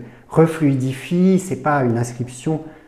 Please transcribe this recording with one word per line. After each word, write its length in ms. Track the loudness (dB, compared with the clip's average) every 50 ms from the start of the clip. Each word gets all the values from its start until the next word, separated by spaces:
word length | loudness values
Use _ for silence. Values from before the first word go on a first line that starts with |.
| -8 -16 -20 -20 -18 _
refluidifie, 1120 | 4 4 4 4 2 0 0 2 2 2 -2 -4 -6 -8 -6 -4 0 2 4 4 4 2
c'est 220 | 0 -2 -8 -4
pas 220 | -2 0 0 2 2
une 140 | 0 0
inscription, 640 | 0 -2 -4 -6 -8 -10 -10 -10 -8 -6 -4 -4 -4 -6 -12 -18 -20 -20